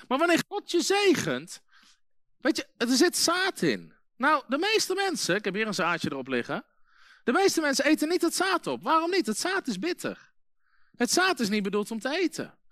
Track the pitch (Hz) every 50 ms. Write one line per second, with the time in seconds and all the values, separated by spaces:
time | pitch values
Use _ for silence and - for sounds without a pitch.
0 | - - 247 277 330 349 330 277 - - 381 415 - - - 349 - - 381 403
1 | 415 392 294 180 - 156 123 127 160 - - - _ _ _ - - - _ _
2 | _ _ _ _ _ _ _ _ - 277 - - 262 _ _ - 233 233 262 240
3 | 330 349 - - - 320 339 370 381 370 - - 185 151 107 90 82 78 _ _
4 | _ _ _ - 240 294 311 277 - - 254 285 370 415 440 415 - - 370 381
5 | 392 392 311 196 - - 170 208 - 202 175 208 220 220 196 - 180 170 170 160
6 | - 160 143 135 127 135 127 120 113 - 147 208 - _ _ _ - _ _ -
7 | - - - _ - - 262 359 392 359 - 330 311 285 269 - 254 285 311 -
8 | 302 311 359 330 339 330 - - 359 392 370 330 - - - - 170 247 320 320
9 | 330 339 381 370 - 220 214 - - 359 392 370 - - 196 180 233 349 339 -
10 | - 117 90 - - _ _ _ _ _ _ _ _ _ _ - - _ _ -
11 | 240 - - 349 370 381 359 - 240 190 214 214 190 202 185 208 208 - 226 220
12 | - 254 294 370 370 302 - - 117 - - _ _ -